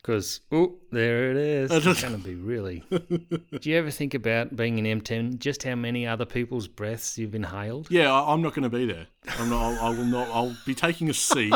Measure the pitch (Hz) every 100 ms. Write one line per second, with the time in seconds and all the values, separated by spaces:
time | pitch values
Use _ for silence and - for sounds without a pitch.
0 | - 110 95 - - 156 180 - - 117
1 | 117 117 127 131 147 143 135 156 165 170
2 | 127 110 92 90 98 120 98 85 - 185
3 | - 170 - 165 - 139 151 160 156 -
4 | 143 127 113 117 117 117 117 113 110 110
5 | 107 113 117 123 143 139 131 123 117 120
6 | 120 113 120 123 120 123 104 - 107 113
7 | - - 107 107 98 98 104 127 156 175
8 | 147 135 147 156 160 147 127 120 123 82
9 | 82 _ - 117 117 120 117 117 117 117
10 | 120 123 123 117 123 117 - 131 170 165
11 | 160 - - 139 107